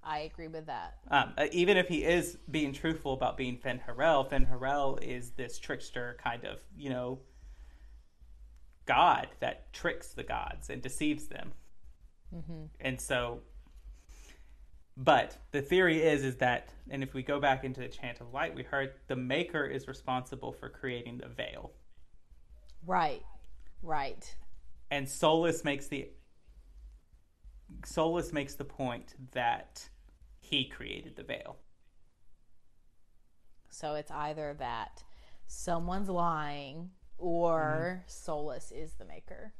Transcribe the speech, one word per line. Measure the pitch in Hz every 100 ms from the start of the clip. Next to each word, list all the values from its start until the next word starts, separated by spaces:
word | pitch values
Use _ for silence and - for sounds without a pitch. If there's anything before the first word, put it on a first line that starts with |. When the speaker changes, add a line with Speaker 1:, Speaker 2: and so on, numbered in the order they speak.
| 151
Speaker 1:
I | 151
agree | 156 - 160
with | 160 160
that. | 123 85 - -
Speaker 2:
Um, | 143 110 101
uh, | 147
even | 170 175 190
if | 180
he | 160
is | 156 175 170 - -
being | 156 147
truthful | 135 165 160 143
about | 131 123 -
being | 127 123
Fen | 135 123 -
Harel, | 117 160 147 131
Fen | 139 123
Harel | 123 131 143 139 -
is | 127 127 123
this | - 120 -
trickster | - 127 - 123 123 117
kind | 123 120 98
of, | 101 - -
you | 143
know, | 127 123 131 - - - - - - - - - _ - - - - - - -
god | 127 170 131 - -
that | 127 - -
tricks | - 175 - -
the | -
gods | - - - - -
and | 127
deceives | 127 - 151 147 -
them. | - - - - - - - - - - 170
Speaker 1:
Mm-hmm. | 160 160 156 -
Speaker 2:
And | 135 127
so, | - 127 120 120 - - - - - - - - - - - - - - - -
but | 131 139 - - -
the | 143
theory | - 180 185 160
is, | 160 147
is | 135 123
that, | 127 120 - - -
and | 139
if | 131
we | 135
go | 123 143
back | 143 131
into | 135 127
the | 120
Chant | - 120 120
of | 120
Light, | 131 165
we | 160
heard | 123 139 135 - -
the | 127
Maker | 127 139 170 160 139
is | 135 -
responsible | 131 - 127 127 131 120
for | 120 123
creating | - 131 120 120 123
the | 123
veil. | 120 120 - - - - - - - - - - - - - 165
Speaker 1:
Right, | 185 156 - - - - - - -
right. | 160 151 139 113 - - - - - - -
Speaker 2:
And | 143 135
Solas | - 160 165 170 160
makes | 151 139 -
the, | 139 135 - - - - - - - - - _ - - _ - - - - -
Solas | - 160 170 170
makes | 151 139 -
the | 135
point | - 131 120 - - 131
that | 127 120 120 - - - - - - - -
he | - 139 131
created | - 117 - - -
the |
veil. | - - - - - - - - - _ - - - - - - - - - - - - - - -
Speaker 1:
So | - 151 151
it's | 151
either | 147 151 156 151 147
that | 127 117 - - - - - - -
someone's | - - 170 170 190 196
lying | 180 170 160 147 143 139 151 180 - - -
or | - 170 170 160 156 156 170 185 180
Speaker 2:
Mm-hmm. | - -
Speaker 1:
Solas | 151 147 127 -
is | - 156
the | - 90
maker. | - - - 214 -